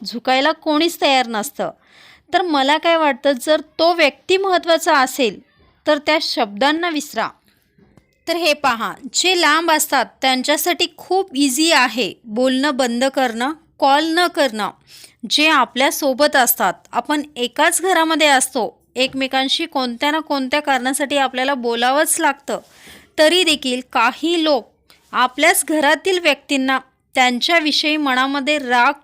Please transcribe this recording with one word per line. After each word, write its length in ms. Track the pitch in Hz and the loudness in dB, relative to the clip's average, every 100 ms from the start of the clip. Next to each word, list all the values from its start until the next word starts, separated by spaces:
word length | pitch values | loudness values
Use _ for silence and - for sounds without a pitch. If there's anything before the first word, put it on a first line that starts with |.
झुकायला 460 | 208 240 - 262 285 | -12 -8 0 2 2
कोणीच 460 | 320 311 302 330 - | -2 -2 0 0 0
तयार 260 | 320 262 240 | 0 2 0
नसतं. 440 | 220 202 - 180 - _ _ - - _ | -4 -6 -6 -8 -8 _ _ -20 -20 _
तर 100 | 359 | -2
मला 340 | 359 294 262 311 | 0 0 0 0
काय 180 | 339 330 | 2 2
वाटतं, 360 | 302 247 277 277 | 2 0 -2 -2
जर 200 | - 302 311 - | 0 -2 -2 0
तो 140 | 330 | 0
व्यक्ती 420 | 349 294 269 - 381 | 2 0 0 -2 0
महत्त्वाचा 580 | 392 359 339 320 359 | 2 0 2 0 2
असेल 440 | 302 262 269 240 180 _ _ _ _ - | 2 0 0 -4 -4 _ _ _ _ -2
तर 120 | 302 | -2
त्या 200 | 294 311 | 0 -2
शब्दांना 640 | - - 220 202 269 311 349 | -2 -4 -4 0 0 0 -2
विसरा. 400 | 302 - 220 175 - _ _ _ _ _ _ _ _ - | -4 -6 -6 -6 -8 _ _ _ _ _ _ _ _ -6
तर 100 | 339 | -2
हे 160 | 330 | -2
पहा, 380 | 294 269 226 233 - 269 | 0 -2 -2 -6 -8 -8
जे 260 | - 359 370 | -4 0 2
लांब 300 | 311 302 339 | 2 2 2
असतात 360 | 311 302 277 214 - | 0 0 -2 -2 -2
त्यांच्यासाठी 640 | 262 254 247 302 349 330 339 - | -2 -2 0 -2 0 -2 -4 -8
खूप 320 | - 370 381 | -4 -2 -2
इझी 360 | 262 285 247 320 | 0 0 2 2
आहे 400 | 302 247 220 190 - 240 | 2 2 -2 -6 -6 -10
बोलणं 500 | 214 254 262 294 262 | -2 0 0 -2 0
बंद 280 | 254 240 269 | -2 0 -2
करणं, 460 | 269 254 226 254 320 _ - | 0 -2 -2 -6 -6 _ -2
कॉल 300 | 277 285 320 | 2 2 2
न 180 | 320 349 | 0 0
करणं. 440 | 339 277 214 196 - _ - - _ 220 | 0 -2 -2 -8 -8 _ -20 -20 _ -4
जे 180 | - 311 | 2 4
आपल्यासोबत 880 | 311 233 247 269 311 294 254 294 294 | 4 2 0 0 0 -2 2 2 2
असतात, 380 | 254 - 202 - - | 2 2 -2 -2 -8
आपण 300 | 214 - 302 294 - | -6 -4 -4 -4 -6
एकाच 440 | 240 - 311 320 | -6 0 0 0
घरामध्ये 460 | 349 349 320 320 302 | 0 2 2 2 4
असतो, 400 | 262 262 269 202 - _ - | 4 0 -4 -6 -8 _ -4
एकमेकांशी 680 | 254 262 214 262 269 - 320 | -4 -4 -4 -2 -2 -4 -4
कोणत्या 440 | 285 254 233 294 | -4 -4 -4 -2
ना 100 | 311 | -2
कोणत्या 400 | 302 285 262 294 | -4 -4 -2 -4
कारणासाठी 560 | 294 262 254 277 277 285 | 0 -2 -2 -4 -2 0
आपल्याला 360 | 262 247 262 277 | -2 -2 -2 -2
बोलावंच 600 | 233 233 247 277 320 - | -2 0 0 2 0 0
लागतं, 400 | 311 269 - 202 - - - - _ - | -2 -2 -6 -8 -10 -20 -20 -20 _ 2
तरी 240 | 311 359 | 4 4
देखील 360 | 339 302 269 247 - | 2 0 -2 -6 -4
काही 500 | 262 233 247 320 339 | 0 0 0 -2 0
लोक 280 | 311 269 - _ _ _ _ | 0 0 -2 _ _ _ _
आपल्याच 520 | 220 254 269 311 370 | -2 -2 2 2 2
घरातील 540 | - 311 285 311 339 359 | 0 0 2 2 0 0
व्यक्तींना 600 | 339 269 - 285 262 262 - _ _ | 0 -2 -2 -2 0 -2 -4 _ _
त्यांच्याविषयी 840 | 269 247 240 - 339 302 - 311 311 | 0 0 0 0 0 0 -2 0 0
मनामध्ये 600 | 285 254 269 277 269 302 | 0 0 0 -2 -2 -2
राग 340 | 254 247 247 285 | 0 2 2 0